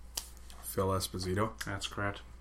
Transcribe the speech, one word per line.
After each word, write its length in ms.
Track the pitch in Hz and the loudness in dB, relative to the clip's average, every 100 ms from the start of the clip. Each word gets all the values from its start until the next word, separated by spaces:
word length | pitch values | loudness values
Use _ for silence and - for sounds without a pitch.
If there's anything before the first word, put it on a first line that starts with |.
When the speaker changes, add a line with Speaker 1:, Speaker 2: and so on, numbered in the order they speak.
| - - - - - - | -6 -4 -4 -10 -12 -10
Speaker 1:
Phil 240 | - - 95 | -4 2 4
Esposito. 600 | 95 - 92 90 92 110 - - | 4 2 0 2 4 4 2 -4
Speaker 2:
That's 220 | 98 - | -2 -2
correct. 340 | - 202 - - - | 0 0 0 -8 -14